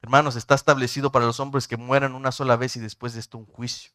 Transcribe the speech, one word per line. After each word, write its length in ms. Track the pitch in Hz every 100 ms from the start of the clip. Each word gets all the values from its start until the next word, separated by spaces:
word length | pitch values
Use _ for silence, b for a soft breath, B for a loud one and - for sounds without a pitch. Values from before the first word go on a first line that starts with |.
Hermanos, 320 | 117 135 151 120
está 180 | -
establecido 580 | 139 - 139 123 - 139
para 140 | 131 117
los 140 | 117
hombres 280 | 143 139 -
que 80 | 117
mueran 380 | 123 135 135
una 180 | 131 135
sola 240 | - 135 117
vez 200 | 127 120
y 40 |
después 360 | 110 - 120 113
de 40 |
esto 200 | 113 117
un 80 | 110
juicio. 420 | - 120 - -